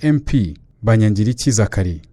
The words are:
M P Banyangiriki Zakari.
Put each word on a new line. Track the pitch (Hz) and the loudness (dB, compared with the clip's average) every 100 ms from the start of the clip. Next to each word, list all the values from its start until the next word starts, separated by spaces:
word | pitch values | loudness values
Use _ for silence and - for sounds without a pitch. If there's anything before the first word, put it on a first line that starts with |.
M | 151 147 | 0 0
P | - 135 90 78 _ _ | 0 -2 -2 -6 _ _
Banyangiriki | 110 110 107 104 107 123 143 | 0 2 2 2 -2 -2 -2
Zakari. | 110 101 - 90 80 - | 0 0 -2 -4 -6 -14